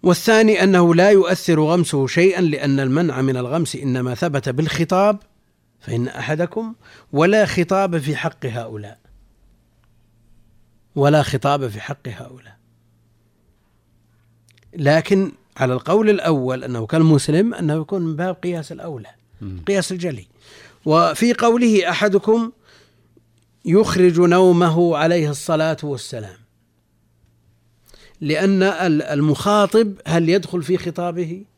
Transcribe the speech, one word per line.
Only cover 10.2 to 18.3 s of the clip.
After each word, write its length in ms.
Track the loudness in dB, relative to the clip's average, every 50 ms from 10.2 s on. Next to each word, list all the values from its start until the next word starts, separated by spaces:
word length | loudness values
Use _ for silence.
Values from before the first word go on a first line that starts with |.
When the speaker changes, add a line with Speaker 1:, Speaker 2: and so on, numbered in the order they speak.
| _ _ -20 _ _ _ _ _ _ _ _ _ _ _ _
Speaker 1:
ولا 280 | 0 2 4 4 2 2
خطاب 440 | 0 -4 -4 -2 -2 -2 -2 -4 -6
في 140 | -10 -10
حق 260 | -12 -12 -14 _ _ -16
هؤلاء. 500 | -16 -14 -16 -20 -20 -20 _ -20 -20 _ _ _ _ _ _ _ _ _ _ _ _ _ _ _ _ _ _ _ _ _ _ _ _ _ _ _ _ _ _ _ _ _ _ _ _ _ _ _ _ _ _ _ -10 -2
لكن 540 | 0 2 2 2 2 2 2 2 2 -2 -4 _ _ _ _ -2
على 160 | -2 -2 -2
القول 360 | -2 -2 0 0 2 4 4
الأول 540 | 2 2 2 0 0 0 0 -4 -6 -6 -6
أنه 220 | -8 -6 -6 -6
كالمسلم، 680 | -2 0 2 4 6 4 4 2 2 0 2 2 0 -2
أنه 200 | -2 -2 -2 -2
يكون 280 | -2 -4 -4 -4 -4
من 140 | -4 -4 -4
باب 200 | -4 -6 -6